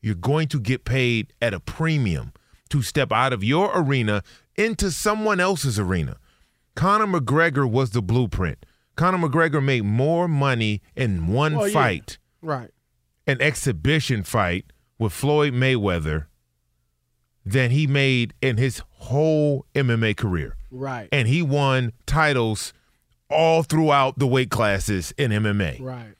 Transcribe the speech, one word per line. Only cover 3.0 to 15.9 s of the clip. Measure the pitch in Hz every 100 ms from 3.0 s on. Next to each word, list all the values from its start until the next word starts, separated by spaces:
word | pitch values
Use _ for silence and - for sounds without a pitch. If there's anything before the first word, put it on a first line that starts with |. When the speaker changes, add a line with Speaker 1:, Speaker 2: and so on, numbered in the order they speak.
| 135
Speaker 1:
out | 110 131
of | 123
your | 101 151 202
arena | 185 147 139 110 104 - - _ -
into | 220 214 202
someone | 151 214 214 214 196
else's | 180 185 135 107
arena. | 95 92 73 50 _ _ _ _ _
Conor | - 180 208 214
McGregor | 180 117 143 170 139 135
was | 113 131
the | 113
blueprint. | 95 113 120 - 90 64 - _ _ -
Conor | 170 185 165
McGregor | 139 165 147
made | 139 131
more | 104 110 143 170 175
money | 151 139 123 110 101 _
in | - 127 92 82
one | 110 151 156
Speaker 2:
Well, | 202
yeah. |
Speaker 1:
fight, | 202 127 87 - - _ _
Speaker 2:
Right. | 165 139 113 _ _ _ _ _ -
Speaker 1:
an | 131
exhibition | 139 147 - 92 90 156 - 120
fight | 95 117 92 90 - _ _ _
with | 113
Floyd | - 139 151 147
Mayweather, | 123 131 127 101